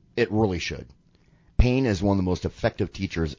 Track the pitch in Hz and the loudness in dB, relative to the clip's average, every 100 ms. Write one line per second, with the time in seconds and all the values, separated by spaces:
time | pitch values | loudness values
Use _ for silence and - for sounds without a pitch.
0 | _ - 117 107 107 87 - 69 65 - | _ 0 2 4 2 2 -4 -8 -12 -20
1 | _ _ _ _ _ - 120 127 127 92 | _ _ _ _ _ 0 2 2 2 2
2 | 101 98 90 87 - - 113 - 92 - | 2 2 0 -2 -4 -4 -4 -2 -6 -4
3 | 95 82 80 | -6 -2 -4